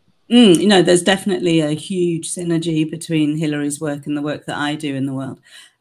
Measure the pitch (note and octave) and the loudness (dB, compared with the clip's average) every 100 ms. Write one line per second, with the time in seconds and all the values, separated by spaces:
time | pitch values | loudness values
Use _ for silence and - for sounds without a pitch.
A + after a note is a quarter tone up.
0 | _ _ - A#3+ A3 D#3+ G3 F#3+ E3+ F3 | _ _ 0 6 6 6 6 4 6 4
1 | F#3 F#3+ G3+ F3+ F3 E3 D3+ D#3 - F#3 | 2 0 0 -2 0 2 0 -2 -4 -2
2 | F3 E3 - F3+ F3 E3 E3+ D#3 D#3 E3 | -2 -2 -6 -8 -2 -2 0 -2 -2 -6
3 | - D#3+ D3 D#3 D#3 D3 C#3+ C#3+ D#3 C#3+ | -4 0 0 0 -2 -2 -4 -4 -6 -6
4 | D3 D3 D3 C#3 - G#2+ D3 D3+ D3+ C3+ | -6 -6 -4 -8 -8 -4 -4 -4 -6 -4
5 | C3+ C3+ C3 G#2+ _ - - _ | -4 -6 -10 -12 _ -20 -20 _